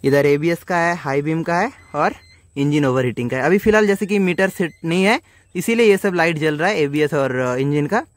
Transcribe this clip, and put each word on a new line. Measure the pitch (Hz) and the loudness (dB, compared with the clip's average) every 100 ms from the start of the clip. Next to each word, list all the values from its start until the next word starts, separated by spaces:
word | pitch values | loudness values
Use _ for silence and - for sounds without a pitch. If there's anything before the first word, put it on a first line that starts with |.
इधर | 139 143 143 | 2 2 2
एबीएस | 147 160 170 | 2 0 -4
का | - 175 | -4 -2
है, | 170 170 | 0 -2
हाई | 143 139 | -4 -4
beam | 147 160 | -2 -4
का | 165 170 | -2 -2
है | 214 - - 147 | -2 -6 -10 -2
और | 165 160 - - _ - | -2 -2 -20 -20 _ -4
engine | 143 147 139 | 0 2 2
overheating | 127 123 110 120 | 0 -2 -4 -4
का | 131 | -2
है। | |
अभी | 139 196 | 2 2
फिलहाल | 220 214 214 | 4 2 2
जैसे | 196 196 | 0 -2
कि | 202 | 0
meter | 185 175 190 | 0 0 -2
सेट | - 170 - 165 | -2 -6 -4 -4
नहीं | 175 | 0
है | 190 254 _ _ _ 180 | 2 0 _ _ _ -8
इसीलिए | 180 233 233 | -2 2 4
ये | 196 | 4
सब | 202 | 2
light | 180 165 160 | 0 0 0
जल | 156 151 | -2 0
रहा | 175 | -2
है | 170 | 0
एबीएस | 143 143 147 | 0 0 0
और, | 151 135 127 | 0 -2 -2
अ, | 127 123 | -2 0
इंजन | 139 147 147 | 0 0 0
का। | 214 311 | -2 -4